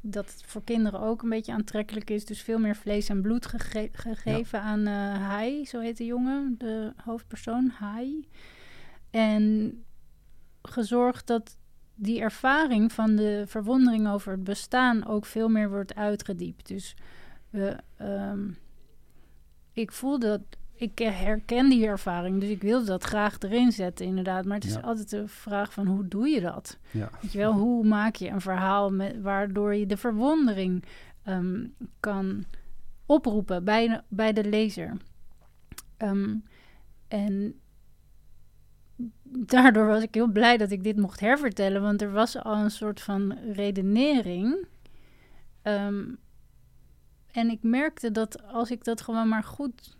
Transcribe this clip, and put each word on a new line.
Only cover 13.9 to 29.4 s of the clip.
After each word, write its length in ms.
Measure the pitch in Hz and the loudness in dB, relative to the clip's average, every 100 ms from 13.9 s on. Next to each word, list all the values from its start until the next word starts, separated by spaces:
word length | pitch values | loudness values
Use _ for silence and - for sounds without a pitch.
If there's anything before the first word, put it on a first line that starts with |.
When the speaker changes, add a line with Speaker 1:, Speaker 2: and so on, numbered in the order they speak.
| 220 214 | 6 2
Speaker 1:
over 240 | 202 202 | 0 -4
het 120 | 190 | -6
bestaan 600 | 190 208 - 254 254 226 - | -4 -6 -2 2 4 4 0
ook 200 | 214 208 | -4 -2
veel 220 | 220 226 | -2 2
meer 200 | 220 208 | 4 2
wordt 240 | 196 196 | -2 -6
uitgediept. 720 | - 208 208 - 180 175 - - | -2 -2 -2 -4 -6 -6 -10 -10
Dus 280 | 196 - - - - - - - | -10 -10 -14 -16 -16 -18 -18 -10
we, 260 | 208 196 - - - | -4 -4 -4 -12 -12
ehm, 520 | 202 196 196 202 202 165 - - - - - - - - - - - | -6 -6 -4 -6 -6 -10 -16 -20 -20 -20 -20 -20 -20 -20 -20 -20 -14
ik 200 | - 226 | -8 -6
voel 260 | - 262 285 | -4 -2 0
dat, 220 | 226 208 202 - - | 0 -2 -4 -12 -12
ik 240 | - 233 - | -8 -8 -2
herken 680 | 226 190 202 214 - 240 269 | -2 2 2 2 0 4 6
die 160 | 254 214 | 6 4
ervaring, 540 | 196 - 175 180 190 | 0 -2 -2 0 0
dus 80 | 202 | 0
ik 140 | 208 | -2
wilde 240 | 202 247 220 | 0 0 0
dat 180 | 185 | -2
graag 320 | - 214 208 - | -2 0 0 -2
erin 340 | 196 226 247 | -2 4 4
zetten, 340 | 208 180 180 180 | 4 -2 -4 -4
inderdaad. 380 | 190 185 185 | -2 0 -2
Maar 100 | 190 | -2
het 100 | 202 | -4
is 100 | 196 | -2
Speaker 2:
Ja. 60 | 214 | -4
Speaker 1:
altijd 300 | 240 226 208 | -4 -6 -4
de 180 | 208 208 | -6 -8
vraag 440 | - - 202 202 | -10 -6 -4 -2
van, 140 | - 202 | -2 0
hoe 220 | 190 185 | 0 0
doe 200 | 196 262 | 0 2
je 120 | 302 | 2
dat? 380 | 175 - - - - | 0 -6 -12 -16 -8
Speaker 2:
Ja. 200 | 110 104 - | -6 -6 -8
Speaker 1:
Weet 120 | 208 | -8
je 60 | 202 | 0
wel, 140 | 214 | 2
hoe 320 | 214 220 240 214 | 4 4 4 4
maak 280 | 208 220 | 4 2
je 140 | 214 180 | -2 -4
een 120 | 196 | -4
verhaal 500 | 190 185 190 202 202 | -2 0 2 2 2
met, 280 | 190 196 226 | 0 -2 -4
waardoor 540 | 196 196 | -2 0